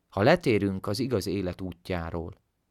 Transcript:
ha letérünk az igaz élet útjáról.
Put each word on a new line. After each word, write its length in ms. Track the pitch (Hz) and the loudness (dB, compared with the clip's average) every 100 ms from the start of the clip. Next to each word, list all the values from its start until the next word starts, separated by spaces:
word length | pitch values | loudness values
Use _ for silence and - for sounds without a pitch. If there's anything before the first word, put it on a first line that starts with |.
| _ | _
ha 140 | 98 | 2
letérünk 640 | 113 175 147 104 98 95 101 | 4 4 4 2 2 0 -4
az 120 | 104 | -2
igaz 280 | 135 110 92 | 0 -2 0
élet 340 | 98 90 87 | -2 -4 -6
útjáról. 760 | 92 - - 90 82 85 85 - _ _ _ | -10 -10 -6 -6 -4 -6 -8 -12 _ _ _